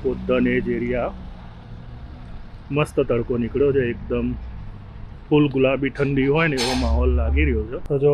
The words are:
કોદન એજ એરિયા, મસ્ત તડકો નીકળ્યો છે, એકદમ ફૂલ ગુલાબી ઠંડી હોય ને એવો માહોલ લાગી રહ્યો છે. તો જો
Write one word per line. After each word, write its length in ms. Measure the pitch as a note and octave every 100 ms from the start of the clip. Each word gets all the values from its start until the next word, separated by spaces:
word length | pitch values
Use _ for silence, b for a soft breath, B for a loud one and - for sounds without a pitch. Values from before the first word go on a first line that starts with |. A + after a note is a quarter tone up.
કોદન 440 | C3+ B2 B2 B2+ B2
એજ 160 | B2+ A#2+ A#2+
એરિયા, 360 | A#2+ B2 D3 - - - - - - - - - - - - - - - -
મસ્ત 260 | C#3 D3+ - C3+
તડકો 300 | A#2+ A2+ A#2+
નીકળ્યો 300 | A2+ B2+ C#3+ C3+
છે, 60 | A#2+
એકદમ 360 | A2+ - A#2+ A#2+ A#2 - - - - - - - - -
ફૂલ 180 | D3 D3
ગુલાબી 380 | C3 C3 C3+ C3+ C3
ઠંડી 340 | C#3+ C3+ C3+
હોય 160 | D3+ E3
ને 40 | C3
એવો 120 | B2 C3
માહોલ 320 | C3 - B2+ -
લાગી 260 | - - D3+
રહ્યો 160 | A2+ A2
છે. 80 | D3 -
તો 100 | C#3+
જો 60 | C#3+